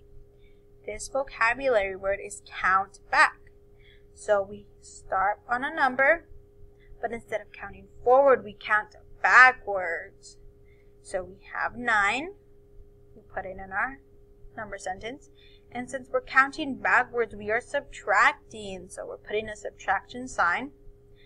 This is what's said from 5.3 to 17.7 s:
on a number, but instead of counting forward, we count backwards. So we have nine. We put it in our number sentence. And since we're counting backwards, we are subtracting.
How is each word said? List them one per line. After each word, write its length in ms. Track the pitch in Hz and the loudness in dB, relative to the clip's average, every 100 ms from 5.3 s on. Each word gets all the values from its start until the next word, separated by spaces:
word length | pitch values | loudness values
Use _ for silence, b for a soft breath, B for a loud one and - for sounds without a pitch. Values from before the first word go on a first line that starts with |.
| 208 - | -2 -4
on 160 | 240 | -4
a 100 | 262 | -4
number, 540 | 320 269 254 269 330 - - - - - - b - | 0 0 2 4 2 0 -20 -20 -20 -20 -20 b -10
but 100 | - | -8
instead 300 | 226 - 214 | -8 -8 -8
of 100 | 208 | -8
counting 360 | - 202 196 190 - | -16 -16 -16 -20 -6
forward, 400 | 240 262 277 233 | 4 6 8 4
we 140 | 202 - | 2 -14
count 360 | - 214 214 - - - | -2 -2 -2 -14 -20 -2
backwards. 1160 | 190 214 254 240 196 196 175 165 190 - - - - - b b b - | 6 10 10 8 -4 -4 -4 -6 -8 -18 -20 -20 -20 -20 b b b -20
So 200 | - 185 | -10 -8
we 140 | 180 190 - | -8 -16 -14
have 220 | - - 220 | -6 -6 -4
nine. 560 | 240 214 196 240 339 415 - - - - - - - - | 0 2 2 0 -6 -12 -20 -20 -20 -20 -20 -20 -20 -20
We 60 | |
put 240 | - - 185 | -14 -12 -10
it 120 | 190 | -12
in 80 | 190 | -10
our 280 | 196 247 277 - - - - - - | -6 -6 -8 -20 -20 -20 -20 -20 -14
number 220 | 214 196 | -12 -10
sentence. 500 | 185 190 214 285 - b b b b 240 | -10 -10 -10 -14 -18 b b b b -12
And 140 | 247 | -10
since 180 | 262 247 | -10 -6
we're 80 | 254 | -6
counting 540 | - 254 277 294 285 226 | 0 2 2 0 -8 -4
backwards, 600 | 190 214 247 240 220 208 | 2 2 2 -4 -6 -6
we 140 | 208 | -4
are 100 | 226 | -4
subtracting. 1300 | - | -2